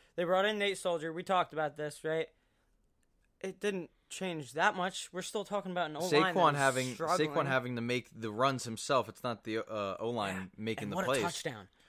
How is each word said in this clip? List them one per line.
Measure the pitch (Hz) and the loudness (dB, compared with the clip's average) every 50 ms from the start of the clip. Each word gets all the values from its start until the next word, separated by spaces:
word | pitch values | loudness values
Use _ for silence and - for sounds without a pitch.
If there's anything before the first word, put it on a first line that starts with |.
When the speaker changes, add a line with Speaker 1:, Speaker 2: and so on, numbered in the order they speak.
| _ _ - | _ _ -6
Speaker 1:
they | - 180 | -4 0
brought | 170 185 190 196 | 2 4 4 4
in | 214 214 208 | 2 2 0
Nate | 202 202 190 | 0 0 -2
Soldier. | - - 185 170 160 151 160 160 | 0 -2 -2 -2 0 -2 -4 -6
We | 175 185 | -6 -2
talked | - 190 180 165 - 147 | 0 2 2 2 0 0
about | 151 156 147 139 | -2 -2 -2 -2
this, | 151 151 151 - - - | -4 -8 -8 -8 -6 -4
right? | 156 160 160 160 - _ _ _ _ _ _ _ _ _ _ _ _ _ _ _ _ _ _ _ _ _ - | -2 0 0 -2 -4 _ _ _ _ _ _ _ _ _ _ _ _ _ _ _ _ _ _ _ _ _ -10
It | - 190 185 - | -10 -10 -8 -2
didn't | - 208 196 185 160 - _ _ _ - | -2 -2 -2 -2 -4 -6 _ _ _ -14
change | - - 190 185 170 156 139 117 123 | -8 -6 -4 -4 -4 -4 -6 -6 0
that | 156 175 208 - | 2 2 2 4
much. | 185 180 190 180 - - - - | 2 -2 -2 -2 -6 -12 -8 -8
We're | 185 175 | -8 -8
still | - - 214 190 | -4 -4 -6 -4
talking | - 202 202 190 190 | -2 -4 -4 -4 -2
about | 180 180 170 156 | -2 -2 -2 -2
an | 151 | -2
O-line | 147 175 185 | -4 0 4
that | 151 147 180 185 170 | 6 6 6 6 6
Speaker 2:
Saquon | 190 170 151 143 | 6 6 6 6
Speaker 1:
was | |
Speaker 2:
having, | 143 139 135 127 131 127 127 120 | 6 4 4 4 4 0 -2 -2
Speaker 1:
struggling. | - 165 156 180 180 156 151 | -4 0 0 2 2 2 2
Speaker 2:
Saquon | 143 160 143 | 2 0 2
having | 139 131 131 120 123 123 | 2 2 0 0 0 -4
to | 117 117 | -4 -2
make | 120 123 127 - - - | 0 0 -2 -2 -6 -14
the | 117 113 110 | -8 -8 -6
runs | 104 110 127 139 135 123 - | 0 2 2 2 2 0 -4
himself. | 120 113 - - - 143 127 107 110 | -6 -8 -6 -2 2 2 2 2 0
It's | - - - | -6 -8 -6
not | 123 113 101 - | -6 -6 -6 -4
the, | 113 107 110 | -2 -2 -2
uh, | - - 110 107 101 98 92 - | -2 -2 -4 -2 -2 -2 -2 -2
O-line | 110 117 120 117 104 98 95 | -4 -2 -2 0 0 0 -2
Speaker 1:
Yeah. | 95 95 92 - - | -4 -6 -10 -10 -8
Speaker 2:
making | 107 113 110 110 107 | -4 -4 -4 -4 -4
Speaker 1:
And | 101 98 | -4 -2
Speaker 2:
the | |
Speaker 1:
what | 190 185 | -2 0
Speaker 2:
plays. | 127 139 127 | 2 2 2
Speaker 1:
a | 104 | 2
touchdown. | 175 156 - - 156 123 107 92 - _ _ _ | 0 -2 -2 -6 -6 -8 -8 -14 -18 _ _ _